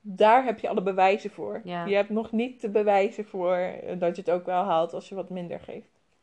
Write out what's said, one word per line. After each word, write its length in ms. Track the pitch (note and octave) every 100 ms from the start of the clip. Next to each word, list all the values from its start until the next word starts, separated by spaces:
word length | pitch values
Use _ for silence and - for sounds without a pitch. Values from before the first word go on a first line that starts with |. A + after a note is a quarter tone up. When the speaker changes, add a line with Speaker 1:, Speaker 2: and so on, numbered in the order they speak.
Speaker 1:
Daar 440 | G#3 F#3 G#3+ A#3+
heb 140 | C4 G#3+
je 100 | -
alle 140 | G#3+
bewijzen 480 | F#3+ F#3+ F#3+ G#3 G3+
voor. 300 | - G#3 G#3
Speaker 2:
Ja. 200 | G3 F3
Speaker 1:
Je 100 | F3
hebt 160 | G3 G#3
nog 220 | A3 A3+
niet 280 | A3 B3 B3+
de 80 | A3
bewijzen 540 | G#3 G#3 G3+ G3 -
voor, 320 | G#3 F#3+ F3+ F3+
eh, 420 | F3+ - - F3+
dat 180 | F3 F3+
je 60 |
het 80 | F#3+
ook 160 | F3+ F3+
wel 180 | F3+
haalt 280 | G3 E3 E3
als 160 | E3+ -
je 60 |
wat 160 | G3 -
minder 300 | F#3 F3 -
geeft. 400 | - A3+ - _ _ _